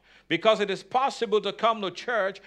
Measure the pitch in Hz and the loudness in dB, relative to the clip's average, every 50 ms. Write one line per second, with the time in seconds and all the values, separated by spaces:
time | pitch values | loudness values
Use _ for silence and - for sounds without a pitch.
0 | _ _ - - _ - 156 165 165 220 220 190 208 190 190 - - - - 254 | _ _ -20 -14 _ -2 -2 2 4 4 4 4 2 -2 -4 -6 -6 -4 -2 0
1 | 269 277 - - 233 220 196 214 180 202 185 - - 226 226 220 196 185 - - | 0 0 -2 -2 -4 0 0 0 0 -2 -4 0 2 2 2 0 -2 -8 -8 -8
2 | - - 247 220 190 190 190 - - | -6 -4 -2 0 -2 -2 -4 -8 -16